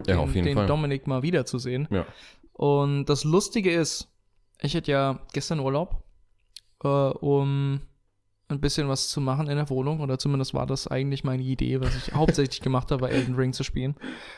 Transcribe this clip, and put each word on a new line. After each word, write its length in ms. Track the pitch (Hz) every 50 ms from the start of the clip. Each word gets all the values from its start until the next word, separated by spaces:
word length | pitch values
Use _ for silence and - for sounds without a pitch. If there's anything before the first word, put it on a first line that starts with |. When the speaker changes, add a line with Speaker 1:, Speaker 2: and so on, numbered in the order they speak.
| -
Speaker 1:
Ja, 80 | - 92
Speaker 2:
den, 40 | -
Speaker 1:
auf 160 | 73 - -
jeden 120 | 95 87
Speaker 2:
den 100 | - 139
Speaker 1:
Fall. 100 | 107 101
Speaker 2:
Dominik 400 | 95 143 156 151 143 139 135 -
mal 160 | 147 131 131
wiederzusehen. 680 | 131 170 180 151 123 - - 123 123 123 127 131 147 -
Speaker 1:
Ja. 140 | 104 90 82 - - - - - - - - -
Speaker 2:
Und 540 | - - - 143 143 143 143 143 143 143 139
das 180 | 143 147 139 -
Lustige 480 | 151 160 196 202 - - 233 190 185
ist, 360 | 170 170 160 - - - - _ _ _ _ _ _ _ _ _ _ -
ich 160 | - 143 151
hatte 140 | 165 156 -
ja 300 | 139 139 139 139 131 - - -
gestern 280 | - 147 - - 170 156
Urlaub, 420 | 135 135 139 147 175 - - - - - - _ _ _ _ _ _ _ - - _ _ _ -
äh, 60 | - 143
um 920 | 139 139 139 135 - - - 143 143 139 139 139 139 139 139 139 139 139 - - _ _ _ _ _ _ _ _ _ _ _ -
ein 120 | 147 139
bisschen 280 | 147 143 - - 147 139
was 200 | 135 - - -
zu 140 | - 147
machen 260 | 139 131 131 143 156 147
in 80 | 143
der 140 | 143 143 143
Wohnung. 300 | 135 131 131 143 160 156
Oder 180 | 147 131 131 131
zumindest 340 | - 143 143 135 131 -
war 140 | - 135 127
das 200 | 131 135 135 -
eigentlich 380 | - - 131 135 139 139 135 -
meine 180 | 135 127 131
Idee, 380 | 131 131 131 - 127 123 131 131
was 160 | 127 127 127
ich 160 | 127 - -
Speaker 1:
<laughs> 20 | -
Speaker 2:
hauptsächlich 460 | 143 160 - - - 139 131 - -
gemacht 300 | - 135 127 127 - -
habe, 100 | 151 127
war 100 | 127 127
Elden 240 | - 135 127 123 123
Ring 200 | 131 127 127 131
zu 100 | - 131
spielen. 300 | - - 131 127 135 143 - - - - - - - -